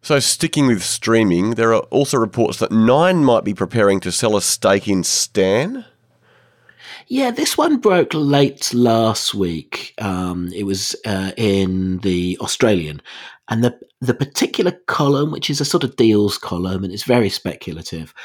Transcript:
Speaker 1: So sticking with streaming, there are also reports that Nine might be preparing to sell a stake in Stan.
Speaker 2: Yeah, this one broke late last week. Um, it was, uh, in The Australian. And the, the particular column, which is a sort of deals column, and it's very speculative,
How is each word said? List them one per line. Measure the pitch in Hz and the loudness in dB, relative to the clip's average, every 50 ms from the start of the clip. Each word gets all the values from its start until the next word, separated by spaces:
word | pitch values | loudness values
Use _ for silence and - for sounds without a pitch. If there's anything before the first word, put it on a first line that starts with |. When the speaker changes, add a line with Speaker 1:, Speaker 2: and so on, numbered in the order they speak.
Speaker 1:
So | _ - 151 139 | _ 0 0 0
sticking | 120 - - - 165 160 - 151 139 | 2 0 -2 -2 -2 -2 0 2 2
with | 127 117 95 - | 2 2 0 -2
streaming, | - - - - 113 113 113 110 98 87 87 95 110 | -6 -8 -4 0 2 2 4 4 4 2 2 0 0
there | 117 110 113 113 113 | 0 0 2 2 2
are | 107 - | 2 0
also | - - 127 143 - - | 0 0 0 0 2 0
reports | 127 113 104 - 120 113 - - - | 0 0 -2 0 -2 -2 -2 0 -4
that | 113 - 101 | -4 0 2
Nine | 110 110 117 127 147 170 185 185 170 147 | 4 4 6 4 4 4 4 4 4 4
might | 131 120 107 - | 4 4 2 0
be | 101 101 | -2 -4
preparing | - 98 85 - 120 104 98 98 95 | -4 -4 -2 0 2 4 4 2 2
to | - 92 | -2 -4
sell | 87 - - 113 107 | -4 0 0 2 2
a | 101 | 2
stake | - - - - - 104 98 101 - 104 | 0 0 -4 0 2 2 2 2 2 0
in | 98 92 87 | 0 0 0
Stan. | - - - - - _ 104 95 92 98 117 143 196 262 262 - - _ _ _ _ _ _ _ _ _ _ _ _ _ _ _ _ _ _ - - - - - | 0 -2 -2 -4 -2 _ 0 2 4 2 2 0 -2 -6 -10 -14 -16 _ _ _ _ _ _ _ _ _ _ _ _ _ _ _ _ _ _ -20 -20 -20 -20 -12
Speaker 2:
Yeah, | _ 247 262 269 247 | _ -2 0 0 0
this | 233 - 320 - - | 0 -2 -2 -2 0
one | - - 339 302 | 0 2 2 2
broke | 240 - 214 185 175 160 - - | 4 4 4 4 4 2 0 0
late | 160 147 139 143 143 139 135 139 - - - - | 0 2 4 4 4 4 4 2 -4 -8 -2 2
last | 120 123 117 113 113 113 113 107 - - - - | 2 4 4 4 4 4 2 0 0 -4 -4 -2
week. | 101 95 87 82 78 71 _ - - - - _ - | 0 -2 -2 -2 -6 -8 _ -12 -12 -12 -12 _ -8
Um, | 110 101 95 90 92 92 90 90 90 87 87 | -6 -6 -4 -4 -4 -4 -4 -6 -6 -8 -6
it | 92 101 | -6 -4
was, | 98 98 95 98 - - - - | -4 -4 -4 -4 -8 -8 -8 -6
uh, | 113 101 95 95 95 - | -6 -4 -4 -4 -6 -4
in | - 117 104 98 98 95 92 92 95 92 92 92 90 | 0 0 2 2 2 2 0 0 0 0 -2 -2 -2
The | - 98 90 87 90 90 90 - | -2 -2 0 0 0 -2 -4 -4
Australian. | 107 - - - 131 110 104 90 80 76 73 71 _ - - - - - - _ _ - | -6 -8 -8 -4 0 0 0 0 -2 -6 -12 -14 _ -20 -20 -20 -20 -20 -20 _ _ -6
And | 117 113 120 | -2 0 0
the, | 120 - _ - _ _ _ | -2 -2 _ -20 _ _ _
the | - 123 120 | -4 -4 -2
particular | - 139 - _ - - - - - 196 180 180 - _ | -2 -4 -6 _ -4 -4 -4 -2 -2 -2 -2 -2 -4 _
column, | - - - 151 139 143 139 143 156 | -6 -2 0 0 0 2 0 0 -4
which | 151 - - - | -4 -8 -6 -6
is | 143 139 | -4 -4
a | 143 | -4
sort | - - - - | -2 -2 -2 -2
of | 117 - | -4 0
deals | - 117 113 107 104 104 101 - | 2 4 4 6 4 4 2 -2
column, | - - - - 87 92 92 95 92 98 | -6 -8 -8 -6 -4 -4 -4 -4 -4 -6
and | 92 92 | -6 -8
it's | 107 - | -10 -2
very | - 120 123 110 98 | 2 2 2 2 0
speculative, | - - _ 92 76 - - - 80 80 78 - - 80 80 - _ - | -2 -4 _ -8 -10 -8 -12 -12 -12 -12 -12 -12 -12 -12 -12 -14 _ -20